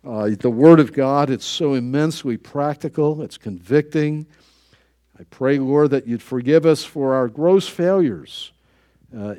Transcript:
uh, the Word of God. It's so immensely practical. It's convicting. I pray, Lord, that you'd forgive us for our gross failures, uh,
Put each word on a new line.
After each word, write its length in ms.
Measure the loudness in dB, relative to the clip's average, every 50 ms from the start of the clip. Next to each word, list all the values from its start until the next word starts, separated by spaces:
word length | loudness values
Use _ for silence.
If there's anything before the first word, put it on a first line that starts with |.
| -14
uh, 260 | -10 -6 -4 -2 -2 -2
the 120 | -2 -2 -2
Word 320 | 2 6 8 8 8 8
of 100 | 6 2
God. 380 | -2 -2 -2 0 0 0 0 -2
It's 160 | -4 -6 -8
so 300 | -10 -6 -4 -2 -2 -2
immensely 600 | -2 -4 -4 -2 -2 -2 -2 -4 -6 -6 -6 -6
practical. 840 | -8 -10 -10 -6 -4 -4 -4 -6 -6 -10 -8 -4 -2 -2 -2 -2 -4
It's 160 | -10 -14 -14
convicting. 880 | -14 -14 -12 -12 -12 -4 0 0 0 0 0 -2 -2 -2 -2 -4 -6 -10 -14 _ _ _ _ _ _ _ _ _ _ _ _ _ _ _ _ _
I 60 | -20 -20 -20
pray, 300 | -8 -4 -2 0 0 0
Lord, 320 | 0 0 2 2 2 2
that 160 | 2 -2 -2
you'd 140 | -4 -6 -8
forgive 440 | -8 -8 -8 -4 0 2 4 4 4
us 180 | 4 2 0 -2
for 300 | -8 -6 -4 -2 0 0
our 160 | 0 -2 -2
gross 380 | -2 -2 2 4 4 2 2
failures, 840 | -2 -4 -2 0 0 2 2 0 0 -2 -6 -12 -16 -18 -18 -18 -18 _ _ _ _ _ _ _ _ _ _ _ _ -14
uh, 180 | -12 -10 -10 -10